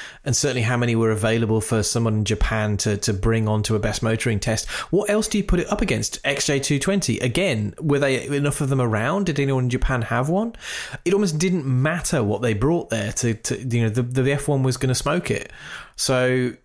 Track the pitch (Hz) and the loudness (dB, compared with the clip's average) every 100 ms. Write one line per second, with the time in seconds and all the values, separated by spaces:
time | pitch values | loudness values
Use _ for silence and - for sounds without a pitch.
0 | - - - 123 147 123 113 123 120 117 | -16 -10 -2 0 0 0 0 0 2 2
1 | 113 107 110 113 113 113 - 113 104 120 | 2 2 2 2 2 0 2 0 0 0
2 | 113 107 107 107 - 110 107 101 - 101 | 2 2 0 2 2 2 0 0 0 0
3 | - 95 107 113 107 107 104 107 107 101 | 0 0 2 2 2 0 2 0 0 -2
4 | 113 113 123 104 - 110 - - - 180 | 0 0 0 0 0 -2 -4 -8 -2 0
5 | 208 214 214 208 196 175 - 208 196 110 | 2 0 0 -2 2 0 0 -2 0 0
6 | 110 - 139 139 - 139 135 143 190 196 | -2 -4 -4 -2 0 0 2 0 0 0
7 | - 110 123 117 190 117 104 - 160 143 | 0 0 0 0 0 0 -4 -4 0 2
8 | 139 131 - 143 143 - 139 135 123 107 | 2 0 -2 0 0 0 0 2 2 0
9 | 117 185 185 143 139 131 123 123 - 127 | 0 0 0 0 0 2 0 0 0 0
10 | 113 117 139 185 233 - - - - - | -2 -2 0 0 -2 -6 -12 -10 -10 -6
11 | - 196 202 151 185 180 135 127 147 170 | 0 2 2 2 0 0 0 2 2 0
12 | - 156 104 104 120 104 131 170 - 113 | -2 0 0 0 0 2 2 0 0 -4
13 | 104 - 120 113 - - 127 117 113 110 | -4 -2 -2 -2 -4 -6 -2 0 2 0
14 | 123 127 131 143 143 143 131 127 131 127 | 0 2 2 0 0 0 2 0 0 0
15 | 143 175 - - - - - - - - | 0 -2 -2 -4 -6 -16 -16 -16 -14 -6
16 | - 127 127 127 123 - | 0 2 2 2 0 -4